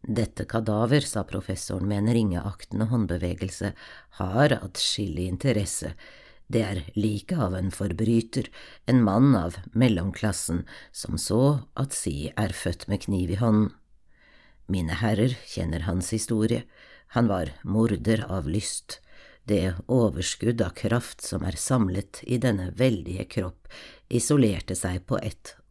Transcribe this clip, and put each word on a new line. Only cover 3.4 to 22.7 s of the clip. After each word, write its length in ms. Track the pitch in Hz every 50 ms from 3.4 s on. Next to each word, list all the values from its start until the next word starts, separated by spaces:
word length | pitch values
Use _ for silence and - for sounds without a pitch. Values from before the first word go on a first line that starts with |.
| 95 92 - - 92 101 - - - - - - - _ - -
"har 340 | 95 92 92 117 143 147 139
atskillig 720 | - - 87 - - - - - - 107 92 78 80 90 92
interesse. 600 | 90 90 - 139 120 104 101 - - - - - 87 - - - - - - - - - -
Det 120 | _ - 117
er 200 | 110 92 95 90 78 - - 104
liket 400 | 104 110 101 98 - - 185 165
av 160 | 120 95 92
en 160 | 92 92 95
forbryter, 760 | - - 98 101 85 82 113 110 117 113 113 - - 131 110 - - - - - - - _
en 140 | - 127 127 117
mann 280 | 101 95 113 131 139 131
av 200 | 101 82 87 87 - - -
mellomklassen, 920 | - 110 127 123 110 82 90 98 87 - - 107 95 - - - 85 90 87 - - - - -
som 240 | - - - - -
så 260 | 80 - - 98 117 131 143 147 131 - - _ -
at 160 | 135 135 -
si 380 | - - - 76 71 76 - -
er 160 | - 107 98
født 380 | - - - 92 87 - - -
med 140 | 101 98 -
kniv 260 | - 101 92 90 85
i 80 | 87 92
hånden. 320 | 120 117 107 107 107 98 - _ _ _ - - _ _ - _ _ _ _ - _ _ _ _ -
Mine 320 | - 98 95 82 78 85 85
herrer 380 | 117 110 107 98 110 127 123 - -
kjenner 400 | - - - 90 85 104 - 78
hans 240 | 87 85 92 90 -
historie. 540 | - 110 - - 117 107 107 117 120 117 117 - _ - - - - - _ _ -
Han 160 | 120 120 110
var 220 | 98 92 82 73 - - -
morder 600 | - 95 107 113 117 104 - - - 107 - -
av 200 | - 90 90 73
lyst. 520 | 69 82 107 - - - - - - - - _ _ - - - - - _ _
Det 280 | - 104 98 78 95 87 87 -
overskudd 720 | - 120 131 117 104 69 - 87 - - - - 113 120 117
av 140 | 107 87 -
kraft 480 | - - 107 113 120 - - - - -
som 240 | - - 92 -
er 80 | 95 -
samlet 640 | - - - 131 127 110 92 90 98 101 - - - -
i 160 | - 123 120 110
denne 280 | 127 107 98 90 92